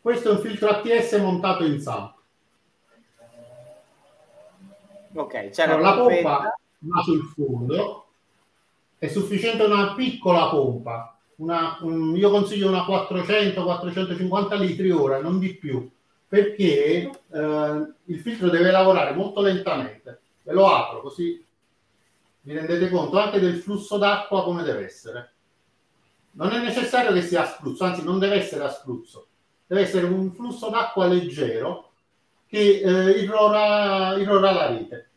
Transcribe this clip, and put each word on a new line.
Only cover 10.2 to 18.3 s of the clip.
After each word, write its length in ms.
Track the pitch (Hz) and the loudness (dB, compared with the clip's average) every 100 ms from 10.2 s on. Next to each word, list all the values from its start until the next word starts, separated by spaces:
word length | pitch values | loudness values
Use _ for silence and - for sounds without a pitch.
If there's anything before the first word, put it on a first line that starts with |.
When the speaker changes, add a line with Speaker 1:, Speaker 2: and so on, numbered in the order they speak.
| 185 170 156 | 2 2 4
Speaker 1:
pompa, 680 | 214 160 - - 117 - _ _ _ | 2 0 -2 -8 -10 -12 _ _ _
una, 420 | 160 170 165 170 | -4 -2 -2 -4
un, 340 | 165 165 160 170 | -6 -4 -2 2
io 140 | 202 | 4
consiglio 380 | 202 196 208 196 | 4 2 0 0
una 160 | 185 | 0
quattrocento, 800 | 180 190 - 180 175 214 202 185 | 0 -2 -2 -6 0 0 2 0
quattrocentocinquanta 920 | 175 175 180 175 180 175 185 196 196 | -2 -4 -4 -6 -4 -4 -2 -2 -2
litri 360 | 202 190 135 185 | -2 -2 0 2
ora, 300 | 165 139 135 | 2 2 0
non 180 | 156 185 | -2 -2
di 160 | 185 | -2
più, 360 | - 147 123 120 _ _ _ _ | -6 -6 -6 -8 _ _ _ _
perché, 840 | 202 202 - 185 143 147 170 175 - _ | 2 2 2 2 4 2 0 -2 -12 _
eh, 560 | 160 151 151 151 151 151 - | -6 -2 0 -2 -2 -6 -10
il 160 | - 165 | -10 -8
filtro 300 | 233 | -8